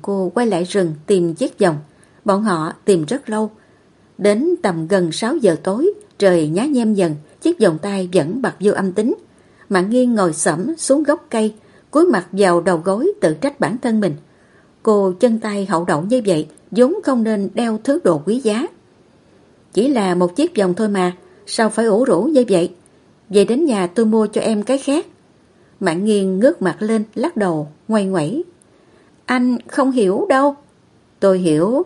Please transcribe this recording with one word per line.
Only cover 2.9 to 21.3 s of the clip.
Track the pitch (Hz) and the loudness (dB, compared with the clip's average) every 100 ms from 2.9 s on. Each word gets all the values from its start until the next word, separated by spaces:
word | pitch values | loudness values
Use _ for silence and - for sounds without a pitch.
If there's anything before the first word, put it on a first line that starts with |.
| 180 | 0
rất | 151 269 - | 0 -6 -6
lâu. | 214 214 - _ _ _ _ _ - | -6 -6 -8 _ _ _ _ _ -2
Đến | 202 208 330 339 | 0 2 0 0
tầm | 208 165 160 | -2 -4 0
gần | 196 170 | 0 0
sáu | 160 226 330 | -2 -4 0
giờ | 202 151 | 2 2
tối, | 190 214 370 - - - | -2 0 0 -2 -10 0
trời | 196 175 151 | 2 4 2
nhá | 175 | 0
nhem | 294 254 220 | 0 0 0
dần, | 202 170 151 - _ | 0 0 -4 -12 _
chiếc | 320 349 | -4 2
vòng | 202 156 | 0 0
tay | 202 196 180 | -4 -4 -2
vẫn | 185 147 247 | 0 0 -2
bật | 208 - | -4 -2
vô | 202 | 0
âm | - 190 | 0 -2
tính. | 190 226 440 - _ _ _ - | -2 -2 -4 -8 _ _ _ -4
Mạn | 190 196 | -2 0
Nghiên | 247 247 | 2 2
ngồi | 220 180 | 2 0
xổm | 151 190 160 247 330 | 0 -2 -2 -4 -6
xuống | - 285 | 0 2
gốc | 285 320 - | 2 -2 -4
cây, | 226 214 - _ _ _ | -4 -2 -4 _ _ _
cúi | 294 359 | 2 2
mặt | 202 175 | 2 -2
vào | 190 190 170 | 0 2 2
đầu | 180 165 | 2 0
gối | 185 202 359 403 | -2 -2 -2 0
tự | 175 151 | -2 0
trách | 277 - | -4 -2
bản | 160 240 | -4 -2
thân | 247 220 | -2 0
mình. | 190 147 - _ _ _ _ _ | -2 -4 -14 _ _ _ _ _
Cô | 220 208 196 185 | 0 2 2 2
chân | 247 220 | 0 0
tay | 220 202 190 | -4 -6 -4
hậu | 170 | -2
đậu | 175 151 | 0 -2
như | 190 254 202 | 0 -2 0
vậy, | 156 151 - _ | -2 -4 -12 _
vốn | 208 254 403 | 0 2 2
không | - 247 | -2 0
nên | 220 208 196 | 0 -2 -2
đeo | - 233 214 | -4 -4 -2
thứ | 269 311 | -2 0
đồ | 190 151 165 | 2 0 0
quý | 247 | -2
giá. | 220 214 370 - _ _ _ _ _ _ _ _ _ | -2 -2 -6 -10 _ _ _ _ _ _ _ _ _
"Chỉ | 185 262 | -2 0
là | 247 190 | 0 0
một | 180 180 180 | 0 0 0
chiếc | 339 - | -2 0
vòng | 185 | -2
thôi | 180 214 | 0 -2
mà, | 196 180 180 - | 0 -2 -4 -16